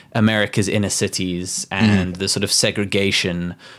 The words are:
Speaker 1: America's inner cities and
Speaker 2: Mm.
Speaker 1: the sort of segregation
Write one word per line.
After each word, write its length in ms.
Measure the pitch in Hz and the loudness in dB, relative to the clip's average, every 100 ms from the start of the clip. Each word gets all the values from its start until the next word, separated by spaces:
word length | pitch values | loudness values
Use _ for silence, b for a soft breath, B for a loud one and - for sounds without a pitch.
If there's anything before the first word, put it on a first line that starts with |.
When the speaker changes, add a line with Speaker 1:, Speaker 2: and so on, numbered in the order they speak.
| B | B
Speaker 1:
America's 560 | 117 110 110 101 - 98 | 2 2 4 2 0 0
inner 220 | 104 98 | 0 0
cities 760 | - 101 - 92 87 90 - - | -2 -2 -2 -4 -4 -6 -8 -6
and 440 | 98 107 101 90 | 2 4 4 0
Speaker 2:
Mm. 40 | 90 | -4
Speaker 1:
the 100 | 98 | -2
sort 160 | - | -2
of 80 | 101 | 0
segregation 1000 | - 110 98 101 98 98 - 95 87 87 87 B | 2 0 0 0 0 0 0 0 -2 -4 -8 B